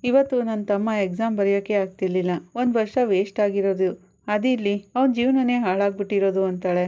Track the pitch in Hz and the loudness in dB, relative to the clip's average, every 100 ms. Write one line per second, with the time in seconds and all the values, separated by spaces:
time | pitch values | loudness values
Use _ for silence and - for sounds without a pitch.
0 | 247 262 277 247 226 214 202 202 220 214 | 4 2 2 0 -2 -4 -2 -2 0 0
1 | 190 180 226 214 202 202 196 208 190 - | -2 -2 -2 0 2 0 0 -2 -2 -4
2 | 185 185 180 175 - 233 247 233 214 262 | -2 0 0 -4 -6 -4 0 0 0 0
3 | 240 185 202 - 202 196 196 185 190 180 | 2 2 0 0 0 0 0 0 -2 -2
4 | _ _ - 208 240 247 202 202 - 247 | _ _ -4 -2 0 0 0 -4 -4 0
5 | 262 240 247 262 247 247 214 190 202 196 | 0 2 2 2 2 0 0 0 0 -2
6 | 196 202 196 190 190 180 180 180 | -2 0 2 2 -2 -2 -2 0